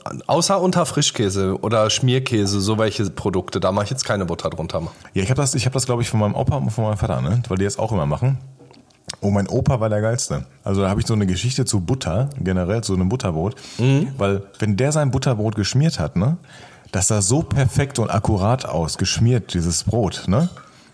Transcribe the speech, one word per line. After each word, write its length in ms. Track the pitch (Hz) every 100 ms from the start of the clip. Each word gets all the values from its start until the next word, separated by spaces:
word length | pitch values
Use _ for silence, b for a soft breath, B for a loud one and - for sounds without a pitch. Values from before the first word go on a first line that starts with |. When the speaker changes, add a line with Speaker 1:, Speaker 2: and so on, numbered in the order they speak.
| - - -
Speaker 1:
außer 340 | 151 - 190
unter 260 | 185 180 160
Frischkäse 720 | 147 143 - 101 98 95 -
oder 280 | 107 113 107
Schmierkäse, 720 | - 127 131 131 110 98 101
so 180 | 98 110
welche 300 | 110 - 98
Produkte. 500 | - 101 90 - 98
Da 100 | 92
mache 140 | 101
ich 60 | 101
jetzt 140 | 131
keine 220 | - 104 87
Butter 240 | 85 82
drunter. 320 | 85 82 90 82 B B
Speaker 2:
Ja, 80 | 92
ich 80 | 92
hab 60 | 135
das, 180 | 139
ich 120 | 131 113
hab 60 |
das, 140 | 131 123
glaub 140 | 120
ich, 80 | 117
von 80 | 110
meinem 160 | 104
Opa 220 | - - 143
und 140 | 131
von 120 | 113
meinem 160 | 107 104
Vater, 220 | 110 65
ne? 240 | 69 120 117
Weil 120 | 92
die 60 |
das 140 | 98 -
auch 140 | -
immer 140 | 101 73
machen. 320 | 76 131 135 - - - - _ _ - -
Und 120 | 104
mein 120 | 101 95
Opa 300 | 120 147 123
war 100 | 110
der 120 | 104
Geilste. 460 | 110 120 - 69 - -
Also 180 | 98 98
da 80 | 95
hab 80 | 101
ich 80 | -
so 80 |
eine 120 | 110 95
Geschichte 380 | 90 123 135
zu 160 | - 101
Butter, 480 | 82 131 82 95 139 139
generell 420 | 90 92 87 113
zu 100 | 101
einem 160 | 92 92
Butterbrot. 460 | 123 95 80 95 B B -
Speaker 1:
Mhm. 300 | 127 139 135 -
Speaker 2:
Weil 240 | 101 98 - -
wenn 180 | 107 98
der 140 | 139
sein 220 | 156 139
Butterbrot 420 | 131 139 110 107
geschmiert 460 | 107 95 127 160 -
hat, 160 | 73 85
ne, 220 | 117 170 B B B B B
das 160 | 95 -
sah 140 | 214
so 200 | 190 190
perfekt 580 | - 139 127 - 135 -
und 100 | 110
akkurat 560 | 104 - 101 101 131 -
aus, 320 | 82 78 -
geschmiert, 560 | 95 - 113 123 -
dieses 300 | 87 85 80
Brot, 400 | - 117 92 - -
ne? 220 | 110 175 B B B B